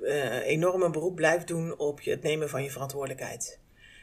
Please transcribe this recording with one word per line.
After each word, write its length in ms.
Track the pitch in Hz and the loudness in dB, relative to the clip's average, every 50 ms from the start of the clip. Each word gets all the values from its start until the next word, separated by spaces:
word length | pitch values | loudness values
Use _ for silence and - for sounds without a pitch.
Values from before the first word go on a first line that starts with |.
eh, 440 | - 123 143 147 135 117 117 123 - | -2 0 2 2 2 0 0 0 2
enorm 360 | 123 147 156 170 185 180 185 | 2 2 4 4 4 4 4
een 100 | 180 165 | 4 2
beroep 240 | 151 151 156 185 180 | 2 2 0 -2 0
blijf 280 | 160 156 156 165 175 170 | 4 4 4 4 4 2
doen 340 | - 170 165 165 165 - - | -2 -4 -2 -2 -4 -2 -2
op 220 | 147 147 143 - | -2 -2 -2 -2
je, 100 | - - | -2 -2
het 120 | - 135 | -2 0
nemen 260 | 151 156 156 156 151 143 | 0 0 0 0 0 -2
van 140 | 147 131 | -2 -4
je 80 | 139 135 | -4 -4
verantwoordelijkheid. 880 | 135 127 135 131 135 143 135 135 135 - 131 104 - - - - - - - _ _ - - - - - | -6 -6 -8 -6 -6 -6 -6 -6 -6 -8 -8 -8 -8 -8 -10 -10 -12 -16 -20 _ _ -20 -20 -20 -20 -20